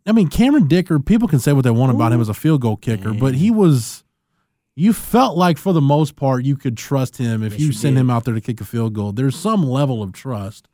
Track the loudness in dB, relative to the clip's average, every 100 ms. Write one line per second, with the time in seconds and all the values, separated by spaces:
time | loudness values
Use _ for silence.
0 | 0 2 2 2 2 4 4 2 2 0
1 | 2 2 2 0 2 2 2 2 2 2
2 | 2 2 0 -2 0 0 0 -4 -4 -4
3 | -4 -2 -2 0 2 4 4 2 0 -12
4 | _ _ _ _ _ _ _ -2 0 0
5 | 0 0 2 2 0 0 0 2 2 2
6 | 0 -2 -4 -2 -2 -4 -4 -8 -4 -4
7 | -4 -4 -4 -4 -4 -4 -4 -2 0 2
8 | 2 0 -2 -6 -6 -10 -8 -4 -4 -4
9 | -6 -2 -2 -2 -2 0 0 0 -2 -2
10 | -6 -10 -10 -8 -10 -14 _